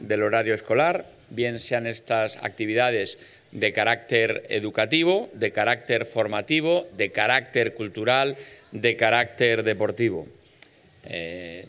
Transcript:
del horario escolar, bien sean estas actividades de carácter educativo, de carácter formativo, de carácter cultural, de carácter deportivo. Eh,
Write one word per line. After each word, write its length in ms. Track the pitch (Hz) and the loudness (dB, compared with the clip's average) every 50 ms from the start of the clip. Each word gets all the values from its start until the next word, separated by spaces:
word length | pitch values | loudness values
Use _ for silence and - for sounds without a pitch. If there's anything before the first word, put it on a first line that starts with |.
del 240 | 117 107 107 104 107 | -4 -2 0 0 2
horario 300 | 107 107 113 113 110 110 | 2 2 2 2 2 0
escolar, 520 | 107 - - 110 127 151 170 180 185 - - - - - - | -2 0 0 2 2 2 2 0 -2 -6 -10 -20 -20 -20 -10
bien 300 | - 110 120 120 117 117 | -4 -2 -2 -2 -2 -4
sean 260 | - - 127 120 113 | -4 -4 -4 -2 -2
estas 560 | 117 113 - - - 120 113 110 110 - - - | -4 -6 -8 -4 -2 0 0 0 0 -2 -6 -8
actividades 800 | 107 - - 110 107 107 117 123 123 120 110 98 95 - - - - - - _ _ - | -8 -6 -4 -4 0 2 2 2 2 2 0 -2 -2 -6 -10 -16 -20 -20 -20 _ _ -6
de 200 | - 110 107 101 | -2 -2 0 2
carácter 720 | - 104 110 117 113 - - 131 117 113 110 - - - - | 2 2 2 2 0 0 0 2 2 2 2 0 -4 -4 -4
educativo, 800 | - 107 104 107 - - 110 110 147 160 165 170 185 202 240 - - | -4 -2 -2 -2 0 0 0 2 2 2 4 4 2 2 0 -4 -6
de 180 | 110 113 107 - | -4 -4 -2 0
carácter 520 | - 104 113 123 117 - - 123 113 - | 0 2 2 0 0 0 0 -2 -2 -2
formativo, 840 | - - 117 110 107 107 107 101 - 156 160 156 165 170 175 - - - | -2 -2 -2 0 0 -2 -4 -2 0 0 0 2 2 2 0 0 -2 -4
de 160 | 98 104 98 - | -4 -4 -2 0
carácter 640 | 107 107 113 123 131 127 - - 127 117 110 - | 0 2 2 2 2 0 0 0 0 0 0 -2
cultural, 600 | - 110 104 - 110 107 117 127 135 135 139 135 139 - - - - - - - | -4 -8 -8 -6 -2 0 2 2 4 2 0 -2 -6 -12 -18 -20 -20 -20 -16 -6
de 240 | 107 107 117 110 | -2 0 0 2
carácter 640 | - 117 110 113 120 120 - - - 127 120 113 113 107 | 2 2 4 4 4 2 0 0 0 2 2 2 2 2
deportivo. 640 | 110 110 95 107 104 104 - 120 117 95 82 78 - - - - _ - _ - - _ _ _ _ _ - - | 0 0 0 0 -2 0 0 -2 -2 -2 -4 -8 -10 -16 -20 -20 _ -20 _ -20 -20 _ _ _ _ _ -20 -14
Eh, 600 | 87 82 87 85 82 87 90 90 85 85 87 - | -10 -10 -8 -8 -8 -10 -10 -12 -12 -14 -14 -16